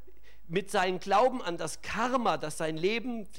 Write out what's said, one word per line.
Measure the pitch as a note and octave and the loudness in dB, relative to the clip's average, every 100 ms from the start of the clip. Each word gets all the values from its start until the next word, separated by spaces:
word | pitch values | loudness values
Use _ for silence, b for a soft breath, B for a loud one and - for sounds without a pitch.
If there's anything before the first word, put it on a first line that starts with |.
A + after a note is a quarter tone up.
| - - b b - | -10 -10 b b -2
mit | E3+ G3+ | -2 0
seinem | G#3 F#3 F#3 | 2 2 0
Glauben | G3 G3 B3+ A#3+ | 4 6 6 4
an | F3 E3+ | -4 -4
das | D#3+ - | -4 -6
Karma, | - F#3+ B3 B3+ G#3+ D#3 | -4 -2 2 2 2 0
das | D#3 - | -2 -2
sein | D#3+ D#3+ | -2 2
Leben, | F#3 A3+ B3 A#3 G3 | 2 2 -2 -6 -8